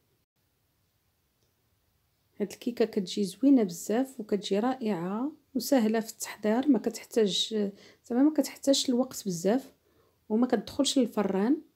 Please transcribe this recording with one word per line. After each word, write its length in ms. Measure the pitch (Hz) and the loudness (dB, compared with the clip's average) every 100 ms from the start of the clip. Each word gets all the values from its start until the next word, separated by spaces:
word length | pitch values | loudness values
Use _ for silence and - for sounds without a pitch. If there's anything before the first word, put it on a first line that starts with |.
| _ _ _ _ _ _ _ _ _ _ _ _ _ _ _ _ _ _ _ _ _ _ _ - | _ _ _ _ _ _ _ _ _ _ _ _ _ _ _ _ _ _ _ _ _ _ _ -8
هاد 120 | 202 | -8
الكيكه 320 | - - 240 | -6 -6 -2
كتجي 400 | 220 220 180 - | -2 -2 -4 -4
زوينه 380 | 196 - 277 262 | -4 2 4 6
بزاف 580 | 196 170 - 220 262 - | 4 -2 -4 -2 -2 -6
وكتجي 380 | 214 202 202 196 | -4 -4 0 0
رائعه 760 | 247 262 220 180 175 214 277 - _ | 0 -2 -2 -2 -4 -4 -6 -8 _
وسهله 460 | 254 - 269 214 220 | -8 0 2 4 0
في 120 | 214 | -4
التحضير، 560 | - - - 214 226 294 | -10 -14 -4 0 2 4
ما 100 | 262 | 2
كتحتاج، 760 | 226 - - 240 208 175 - 220 202 - - _ - | 0 -6 -4 0 2 0 -2 -2 -4 -6 -18 _ -4
زعما 160 | 240 | 2
ما 120 | 294 | 4
كتحتاجش 540 | 311 277 - - 277 - | 4 -2 -2 0 2 2
الوقت 340 | 240 254 - 202 | 0 -2 -6 -6
بزاف 460 | 170 185 254 - _ _ _ _ _ - | -2 0 0 -2 _ _ _ _ _ -4
وما 180 | 214 247 | 0 2
كتدخلش 520 | 220 - - 269 277 | 0 -2 -2 0 2
للفران 640 | 233 - 196 190 214 302 - | 0 0 0 0 0 0 -4